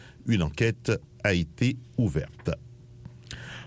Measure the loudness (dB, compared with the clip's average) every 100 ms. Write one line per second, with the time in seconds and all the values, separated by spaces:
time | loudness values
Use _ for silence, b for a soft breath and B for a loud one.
0 | B B 0 2 2 2 0 0 -2 -2
1 | -4 -4 2 2 0 0 0 0 -6 0
2 | 0 0 -6 -8 -6 -6 -10 -20 -20 -20
3 | -20 -20 B B B B